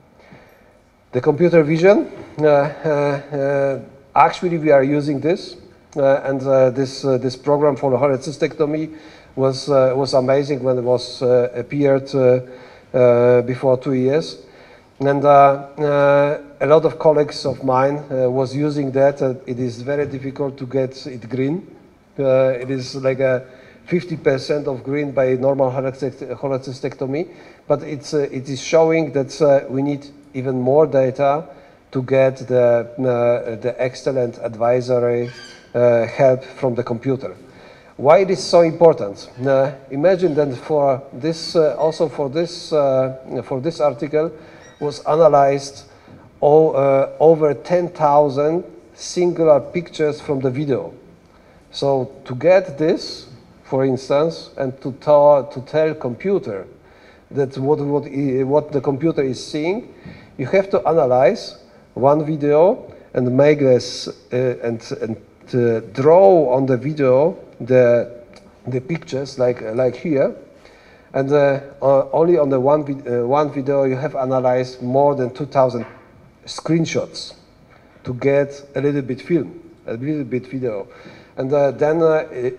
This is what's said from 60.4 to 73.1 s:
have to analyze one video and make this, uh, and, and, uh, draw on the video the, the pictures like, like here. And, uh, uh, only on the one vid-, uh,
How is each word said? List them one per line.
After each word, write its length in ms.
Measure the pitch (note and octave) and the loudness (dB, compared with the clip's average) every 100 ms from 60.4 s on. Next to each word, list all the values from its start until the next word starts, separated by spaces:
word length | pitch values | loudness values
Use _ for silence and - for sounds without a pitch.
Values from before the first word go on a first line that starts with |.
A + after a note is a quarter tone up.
| B2+ | 0
have 240 | F#3+ F#3+ | 0 0
to 180 | G3 D3 | -2 0
analyze 720 | E3 C3 B2 D3+ A3+ - - - - _ - | 2 2 4 2 2 -10 -18 -20 -20 _ 0
one 280 | C3+ D3+ D3+ | 2 2 -2
video 680 | D#3 C#3+ D3 F3+ A3 - - - | -2 0 4 4 2 -8 -20 -8
and 220 | - B2 B2+ | -4 0 4
make 240 | D3 D3 | 4 4
this, 480 | C3+ B2 - - - - _ | 4 2 0 -10 -12 -14 _
uh, 240 | B2 B2+ B2 | -4 -2 -4
and, 300 | A#2+ A2+ - C#3 | -6 -8 -10 -10
and, 160 | A2 A2+ - _ - B2+ | -8 -10 -12 _ -4 0
uh, 240 | A#2+ A2+ A2 | 0 0 -4
draw 600 | G#2 C#3 F3 G3 F3 C3+ | 0 4 8 8 6 4
on 120 | B2+ C3+ | 0 0
the 100 | B2 | -2
video 600 | C3 D3+ C3 B2+ D#3+ F#3+ - - | -2 0 2 4 2 -2 -16 -16
the, 640 | B2 B2+ A#2+ A#2+ G#2 - - - - _ B2+ | 2 4 4 2 0 -12 -20 -20 -20 _ -8
the 120 | B2+ | -8
pictures 600 | B2+ E3 - C3 C#3 - | -6 -10 -6 -8 -8 -2
like, 220 | B2 A#2+ | -2 -2
like 340 | A2 A#2 B2+ - | -6 -2 -2 -2
here. 400 | F3 C3+ F3+ - - - - - _ - _ | -2 0 0 -4 -20 -20 -20 -20 _ -20 _
And, 180 | C3+ C3+ | -6 0
uh, 300 | D3 C#3+ C#3 - - | 2 2 0 -6 -2
uh, 280 | C3+ C3+ C3+ | 2 2 2
only 260 | D3 E3+ E3+ | 0 2 2
on 120 | C#3+ | 2
the 100 | C3+ | 2
one 240 | C3 D3+ | 2 0
vid-, 240 | C#3+ C#3 | -2 -8
uh, 180 | A#2+ | -6